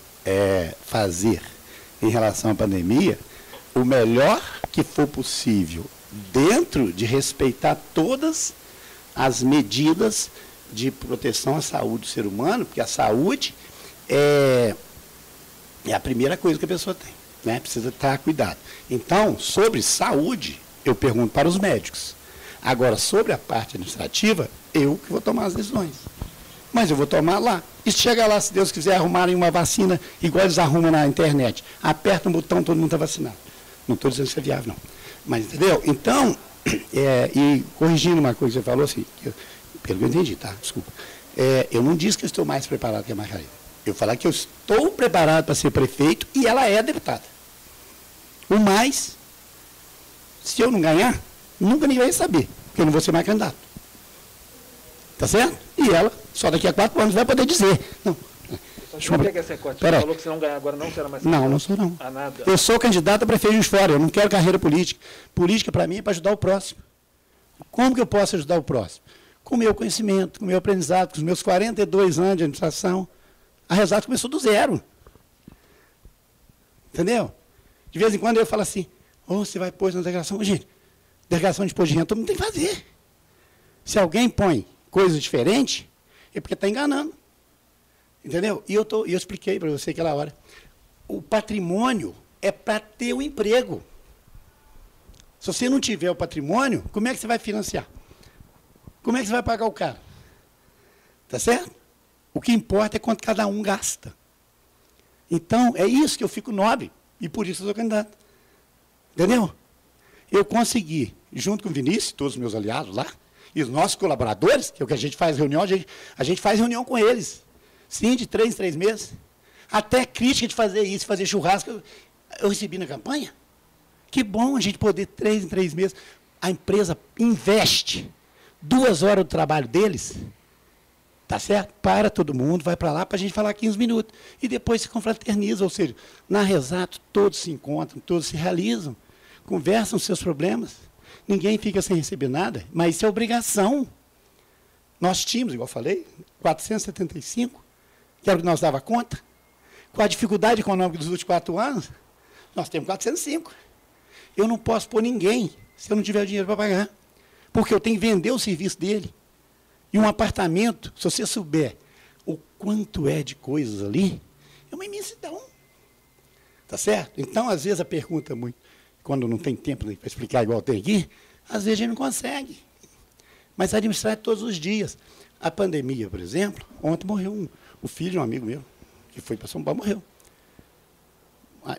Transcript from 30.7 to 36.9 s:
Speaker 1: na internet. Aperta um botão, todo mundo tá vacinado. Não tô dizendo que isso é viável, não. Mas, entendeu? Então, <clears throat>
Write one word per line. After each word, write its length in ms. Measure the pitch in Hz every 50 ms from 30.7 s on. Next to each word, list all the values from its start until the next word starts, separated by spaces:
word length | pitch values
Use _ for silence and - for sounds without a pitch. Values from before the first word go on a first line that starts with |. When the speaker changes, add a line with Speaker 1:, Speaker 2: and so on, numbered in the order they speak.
| 147 170 165 165
Speaker 1:
na 160 | 165 151 147
internet. 560 | 143 147 - 165 156 143 139 127 113 - - - - - -
Aperta 460 | - 156 156 - - 196 196 165 - 196
um 40 |
botão, 300 | 165 165 160 - 185 175
todo 160 | 156 - 170 160
mundo 120 | 165 151
tá 60 | 165
vacinado. 400 | 147 156 156 - 170 151 120 101 - - - - - - - - - -
Não 100 | - 120
tô 120 | - - 135
dizendo 180 | 123 135 139
que 40 | 131
isso 100 | - 156
é 20 |
viável, 260 | 131 127 135 135 123 117
não. 80 | - - - - - - - - - - -
Mas, 220 | - 127 113 107
entendeu? 360 | 101 - 143 175 196 - - -
Então, 520 | 151 143 - - 226 247 285 269 220 - - - - - - -
<clears throat> 280 | - - - - -